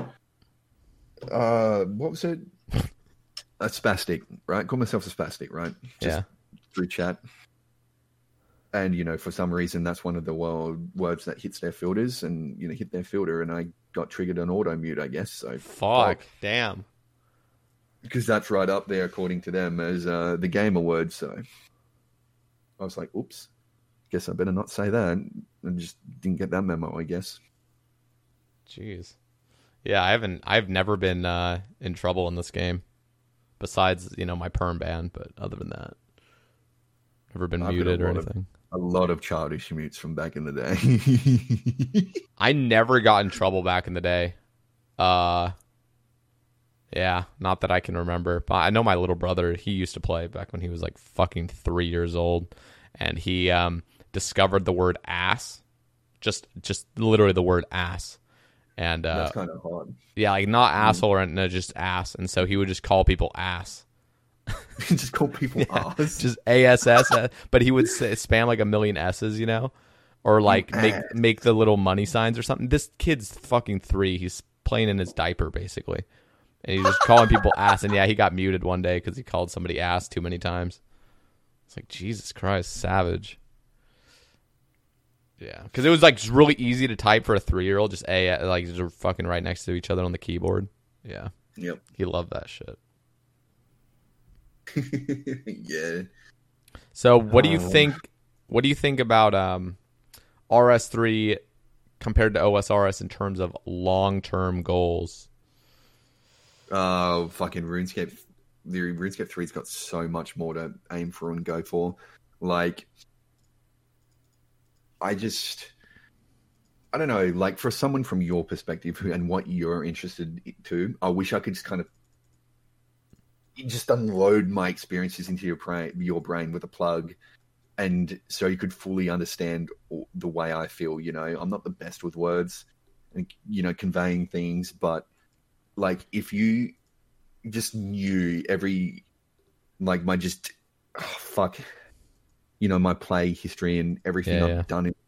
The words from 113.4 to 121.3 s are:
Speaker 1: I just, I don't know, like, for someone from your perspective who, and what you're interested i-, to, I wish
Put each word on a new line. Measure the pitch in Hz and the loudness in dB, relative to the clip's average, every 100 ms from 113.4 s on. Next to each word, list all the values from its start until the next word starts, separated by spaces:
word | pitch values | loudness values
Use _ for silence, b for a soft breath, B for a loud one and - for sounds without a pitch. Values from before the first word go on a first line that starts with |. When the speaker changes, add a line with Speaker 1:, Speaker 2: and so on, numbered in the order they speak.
| _ _ _ _ _ _ _ _ _ _ _ _ _ _ _ - | _ _ _ _ _ _ _ _ _ _ _ _ _ _ _ -6
Speaker 1:
I | 95 98 | -4 -2
just, | 110 - - - - _ b b b _ _ _ _ _ _ _ _ | -4 -6 -8 -10 -18 _ b b b _ _ _ _ _ _ _ _
I | - | -2
don't | 156 | 0
know, | 107 92 | 2 2
like, | 87 95 98 | 2 0 0
for | 120 | -4
someone | - 139 135 | -2 0 0
from | 127 92 | -2 -2
your | 87 87 | 0 0
perspective | 82 85 - 85 85 85 | -2 -6 -8 -8 -6 -6
who, | 98 | -4
and | 87 87 | -2 -2
what | 95 - | -2 -4
you're | 90 85 85 | -4 -2 -2
interested | 80 85 90 - 82 85 - | -4 -8 -10 -10 -10 -12 -16
i-, | - - | -16 -6
to, | 87 98 - | -4 -4 -2
I | 92 | -2
wish | 90 95 | 0 0